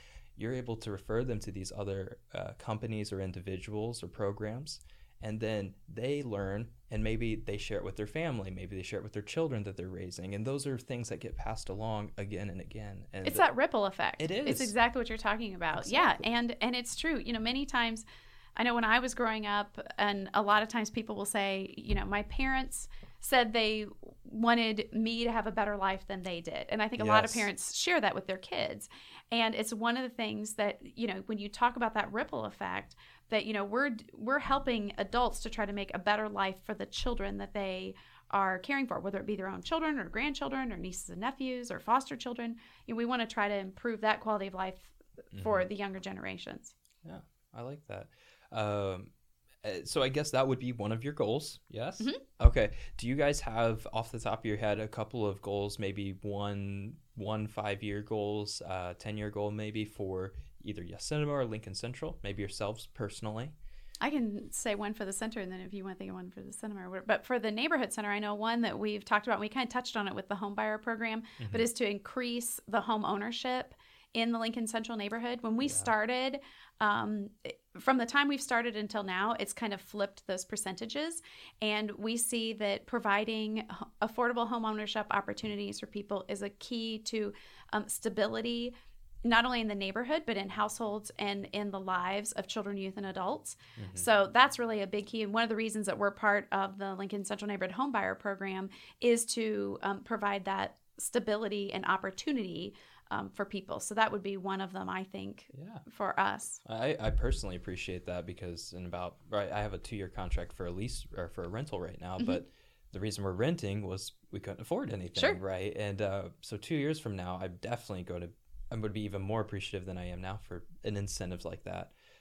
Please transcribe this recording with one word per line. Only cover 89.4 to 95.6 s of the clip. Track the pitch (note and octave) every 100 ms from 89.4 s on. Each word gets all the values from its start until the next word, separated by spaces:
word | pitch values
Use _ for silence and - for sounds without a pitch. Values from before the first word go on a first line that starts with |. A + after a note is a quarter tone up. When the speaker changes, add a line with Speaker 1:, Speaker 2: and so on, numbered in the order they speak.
| B3
Speaker 2:
only | B3
in | A3
the |
neighborhood, | G3+ G3 G3 A#3+ D#4 D#4
but | G#3
in | G3
households | G3+ G#3 - A3+ G#3 G#3 -
and | G3+ G3+ G3
in | G3+ G#3
the | G3
lives | F#3+ F3+ F3+ G3 G#3+
of | - G3
children, | A3 G3+ G3+
youth, | F#3+ F#3+
and | G3
adults. | F#3+ F#3 C#4+ - - - -
Speaker 1:
Mm-hmm. | G2 -
Speaker 2:
So | - G#3+ G3
that's | A#3+ C#4 C#4
really | A#3 A3
a | G3
big | G#3 G3+
key. | A3+
And | G#3+
one | G#3+
of | A3+
the |
reasons | A3